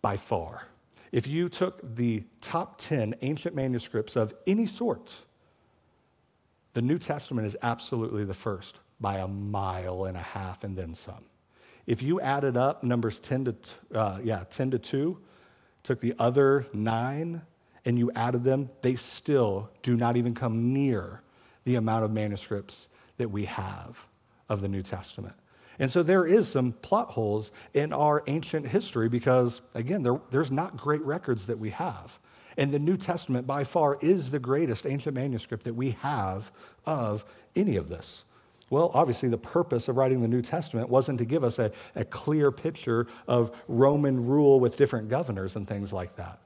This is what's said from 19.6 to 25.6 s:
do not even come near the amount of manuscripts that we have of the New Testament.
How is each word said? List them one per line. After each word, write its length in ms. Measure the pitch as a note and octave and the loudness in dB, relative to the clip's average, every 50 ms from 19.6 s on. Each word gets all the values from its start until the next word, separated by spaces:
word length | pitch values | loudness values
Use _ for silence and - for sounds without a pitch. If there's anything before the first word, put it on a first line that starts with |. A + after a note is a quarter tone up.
| G#2+ - - _ - | -6 -8 -14 _ -2
do 140 | B2+ A#2+ | 0 2
not 200 | A2+ A#2+ A#2 A#2+ | 4 4 4 2
even 180 | B2 A#2 A#2+ A#2 | 2 2 0 -2
come 380 | A2+ C3 A#2+ A2+ A2+ A#2 A#2+ C3 | -2 -2 -2 0 0 0 0 2
near 500 | C#3 C#3+ C#3 A#2+ G#2 F2+ F#2 G2 - - _ _ _ _ _ _ _ _ | 2 2 2 0 0 -2 -6 -12 -16 -18 _ _ _ _ _ _ _ _
the 100 | B2 B2 | 0 0
amount 300 | A#2+ A2 A2 A2 A2+ A2 | 2 2 2 2 2 2
of 80 | G#2+ G#2+ | 0 0
manuscripts 760 | A2 G#2+ G#2+ G2+ F#2+ - - A2 G2+ G2 - - - - _ _ _ _ _ _ _ | 0 -2 -2 -4 -6 -6 -6 -6 -6 -6 -10 -18 -20 -20 _ _ _ _ _ _ _
that 100 | A#2+ A2 | -6 -4
we 160 | G2 G#2 G#2 | -2 -4 -4
have 600 | F#2+ - - G2 F#2+ G2 F#2 - - - - - _ _ _ _ _ _ _ _ _ | -4 -4 -6 -8 -8 -10 -12 -14 -16 -18 -20 -20 _ _ _ _ _ _ _ _ _
of 120 | A2 G2+ | -4 -2
the 80 | G2 G2 | -2 -2
New 140 | G2 G2 F#2+ | -2 -4 -4
Testament. 520 | - - F#2 F#2 - - - F#2+ F#2+ - _ _ _ _ _ | -6 -8 -10 -10 -12 -14 -14 -14 -14 -14 _ _ _ _ _